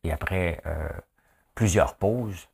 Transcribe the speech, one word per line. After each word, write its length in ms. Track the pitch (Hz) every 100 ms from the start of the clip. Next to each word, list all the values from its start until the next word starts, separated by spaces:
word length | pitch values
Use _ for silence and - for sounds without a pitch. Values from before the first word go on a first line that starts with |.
| 85
Et 80 |
après, 480 | 78 - 95 90 80 80
euh, 220 | 78 76 - - _ _ _ _ -
plusieurs 400 | 110 95 - -
pauses 520 | 98 120 113 95 -